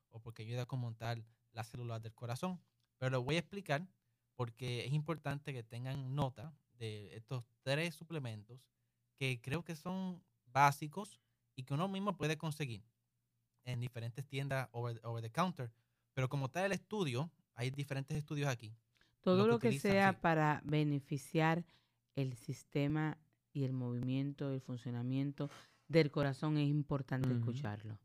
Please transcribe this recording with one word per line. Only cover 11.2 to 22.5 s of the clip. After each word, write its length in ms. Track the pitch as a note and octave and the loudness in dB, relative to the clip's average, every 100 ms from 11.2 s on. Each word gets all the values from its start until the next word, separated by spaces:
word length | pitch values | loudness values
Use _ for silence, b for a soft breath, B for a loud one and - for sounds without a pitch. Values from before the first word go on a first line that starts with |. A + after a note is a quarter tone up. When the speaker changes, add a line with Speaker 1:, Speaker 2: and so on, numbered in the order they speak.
| _ _ _ - | _ _ _ -14
Speaker 1:
y 80 | |
que 100 | C3 | -4
uno 140 | C#3+ F#3+ | 0 0
mismo 280 | F#3+ G3+ E3+ | 0 -2 0
puede 200 | D3+ D#3 | 0 0
conseguir 460 | E3 D3 C#3 G#2 - _ _ _ _ _ _ _ | -2 -4 -4 -6 -12 _ _ _ _ _ _ _
en 160 | B2 B2 | -6 -4
diferentes 440 | A#2+ A#2+ A#2 A2+ | -4 -4 -8 -6
tiendas 440 | C3 C3+ C#3 C3+ B2 | -6 -4 -2 -2 -2
over, 300 | A#2+ A#2+ A2+ | -4 -4 -4
over 200 | A#2 A#2 | -6 -6
the 80 | A2+ | -6
counter. 420 | C3+ F#3 - A#2+ - _ _ _ | 0 0 0 -8 -8 _ _ _
Pero 160 | - C3 | -2 0
como 180 | C#3+ C3 | 0 -2
tal 160 | E3+ | 0
el 80 | G3 | 0
estudio, 580 | F#3 - G#3+ E3 A#2+ E3 - _ | 0 -2 -2 0 0 -2 -6 _
hay 160 | - B2 | -6 -4
diferentes 460 | C3+ C#3+ C3+ C#3 D3+ | -4 -4 -4 -2 -4
estudios 320 | D3 D3+ C#3+ | -2 0 0
aquí. 260 | A#2+ G#2+ - _ _ _ _ | 0 -6 -18 _ _ _ _
Speaker 2:
Todo 160 | - F#3 | 4 6
Speaker 1:
Lo 80 | |
que 60 | G#3+ | 6
Speaker 2:
lo 80 | A#3 | 6
que 100 | A#3 | 4
Speaker 1:
utilizan, 240 | F#3+ G#3 | 2 4
Speaker 2:
sea 200 | G3 G3 | 6 6
Speaker 1:
sí. 60 | F#3+ | 4
Speaker 2:
para 400 | F3 D#3+ D3+ D3 | 4 6 4 2
beneficiar 1000 | - D3+ D3+ C#3+ - C#3+ - D#3+ D#3+ E3 E3+ _ _ _ _ | 2 2 4 2 -2 -6 0 4 4 4 -2 _ _ _ _
el 220 | - C3 B2 | -4 -2 -4
sistema 800 | - | -8